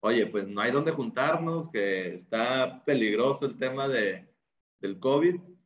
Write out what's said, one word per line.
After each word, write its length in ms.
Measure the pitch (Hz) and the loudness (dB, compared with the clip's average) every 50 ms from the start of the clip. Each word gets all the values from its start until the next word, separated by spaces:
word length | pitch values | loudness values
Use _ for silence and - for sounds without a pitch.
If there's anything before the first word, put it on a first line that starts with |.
Oye, 260 | - 107 117 120 107 | 2 2 4 4 2
pues 220 | 95 - 104 98 98 | 2 0 -4 -4 -4
no 120 | 101 101 | -4 -2
hay 120 | 107 123 123 | -2 2 2
dónde 200 | 143 151 160 160 | 2 2 2 0
juntarnos, 760 | 151 131 113 - 127 131 147 160 170 165 165 165 165 156 160 | -2 -4 -4 -2 0 0 2 2 0 0 -2 -4 -4 -6 -4
que 460 | - 110 101 98 95 92 92 90 85 | -2 -2 0 0 0 -2 -2 -4 -8
está 680 | 90 - _ - 110 113 123 127 131 131 127 - - _ | -10 -10 _ -2 -2 0 0 2 0 0 -2 -2 -6 _
peligroso 600 | - - 131 113 107 104 107 120 135 139 139 147 | 0 2 2 2 2 2 2 2 2 0 0 -2
el 100 | 131 117 - | -6 -4 -2
tema 280 | 131 131 127 131 139 | -4 -4 -2 -2 -2
de, 420 | 139 135 120 104 98 92 90 90 _ _ _ _ _ _ _ _ _ _ _ | 0 0 0 0 0 -2 -4 -10 _ _ _ _ _ _ _ _ _ _ _
del 180 | - 98 98 95 | -8 -8 -8 -2
covid. 380 | - 131 139 147 160 175 180 180 - - - _ _ | 0 2 4 4 4 4 2 2 -6 -12 -20 _ _